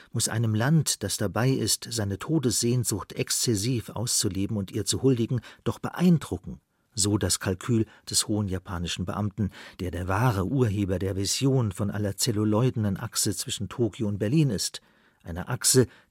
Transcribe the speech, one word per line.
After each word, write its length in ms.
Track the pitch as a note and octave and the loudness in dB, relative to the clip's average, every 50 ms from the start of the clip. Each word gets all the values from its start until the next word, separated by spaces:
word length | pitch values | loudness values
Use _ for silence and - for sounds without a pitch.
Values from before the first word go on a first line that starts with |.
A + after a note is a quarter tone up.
| - _ - | -18 _ -4
muss 160 | A2+ - - | -2 -2 0
einem 260 | - A2+ A#2 A2 G#2+ | 0 0 0 2 2
Land, 480 | G#2+ A#2 C#3+ E3 D#3 - - - - G#2 | 2 4 4 4 4 4 2 -2 -2 -2
das 140 | F#2+ - | -4 -2
dabei 320 | - G#2+ F#2 - G#2 B2 C3 | -2 -2 0 2 2 2 2
ist, 360 | C3+ A#2 A2+ G2+ - - - A#2+ | 2 2 0 0 -2 -2 -4 -6
seine 260 | A2+ A2+ G2+ G2 G2 | -4 -4 -2 -2 -4
Todessehnsucht 920 | - - - D#3+ D#3+ C3 A#2+ F#2+ - A2+ A#2+ B2 B2+ A2 - G#2+ F#2 - - | -4 -2 0 0 2 2 2 2 2 2 2 2 2 0 0 -2 -4 -6 -8
exzessiv 800 | - - B2+ - - - - C3 A2 F#2+ G2+ B2+ C3 A2 - - | -6 -6 -4 -2 -2 0 0 0 0 0 0 0 -2 -2 -4 -6
auszuleben 680 | - G2+ A#2 A#2+ - - - G#2 F2+ F#2+ G2 G2 A2 | -6 -6 -4 -2 0 0 0 0 0 -2 -2 -2 -2
und 160 | G#2 F#2+ - | -4 -4 -4
ihr 140 | - A2 G2 | -4 -4 -2
zu 160 | - G#2+ F#2 | -2 -2 2
huldigen, 400 | - C3+ C3 A#2 A2+ - C3 A2+ - - - - _ | 4 2 4 4 2 0 -2 -4 -4 -8 -16 -6 _
doch 140 | A#2 - - | -4 -4 -4
beeindrucken, 840 | - A2 - - F3 F3+ E3+ C#3 - - F#2+ F2 - E2+ - - _ _ _ _ _ _ _ | -6 -8 -2 4 6 6 6 6 2 -2 -6 -8 -6 -12 -14 -14 _ _ _ _ _ _ _
so 240 | G#2 G2 G#2 G#2 | -2 2 2 2
das 240 | F#2+ G2 F#2 - - | 2 2 0 0 0
Kalkül 440 | - G2+ F#2 - - - A#2 A2+ A2 - - - _ - | 0 -2 -4 -2 0 0 2 2 2 0 -6 -14 _ -4
des 200 | G#2 - - - | -2 -2 0 0
hohen 180 | G#2+ G#2+ G#2 | 0 0 0
japanischen 560 | F#2 F#2 F2+ - - F#2+ E2+ F2 E2+ - - F2 | -2 -2 -4 -6 -6 -6 -6 -4 -4 -4 -4 -4
Beamten, 460 | G#2 - G2+ G#2 G2+ - - G2+ F#2 - - - - - - | -4 -2 -2 -4 -2 -2 -2 -2 -2 -4 -8 -16 -18 -10 -8
der 100 | F#2 F2+ | -6 -4
der 160 | F2 E2+ F2 | -4 -4 -2
wahre 400 | F2+ F#2+ G2+ B2 B2+ G2+ G2 F2+ | 0 0 2 2 2 2 2 0
Urheber 500 | F#2+ C#3 C3+ B2 G#2+ F#2+ G#2 G2+ F2+ F#2+ | 0 2 2 2 2 2 0 0 0 0
der 200 | F2 F#2+ F#2+ F#2 | 0 -2 -2 -2
Vision 560 | F#2+ G2+ F2+ - - C3 C#3 C3 C3 A#2 G2+ - | -2 -2 -2 -2 0 2 2 2 2 2 0 -2
von 180 | - G#2 G#2 | -2 -4 -2
aller 240 | G2+ G2+ G#2 G2 - | -2 -2 -2 -2 -2
zelluloidenen 800 | - - B2 G2+ G#2 G#2+ G#2+ G#2 G#2+ B2+ B2+ - A2+ G#2 G2+ F#2+ | -2 -2 0 0 0 2 2 4 4 4 2 2 0 0 -2 -2
Achse 400 | - - A2 - - - A2 F#2+ | -4 -6 -6 -4 -2 -2 -2 -2
zwischen 320 | - - A#2 - - G2+ | -4 -6 -8 -6 -6 -8
Tokio 400 | F#2 - - A#2 G2+ - - A2 | -8 -2 0 0 0 0 -2 -4
und 100 | G2+ G#2 | -4 -2
Berlin 320 | F#2+ G#2+ G#2 C#3 E3 D3 C3+ | -2 -2 2 4 4 4 2
ist, 300 | G2+ E2+ - - - - - _ _ _ _ _ _ _ _ | 2 -2 -4 -6 -8 -12 -18 _ _ _ _ _ _ _ _
einer 240 | F2 E2 F2 - - | -10 -10 -8 -6 -6
Achse, 380 | B2+ - - - - C3 A2+ - - - _ _ | -6 0 2 4 6 6 4 4 0 -10 _ _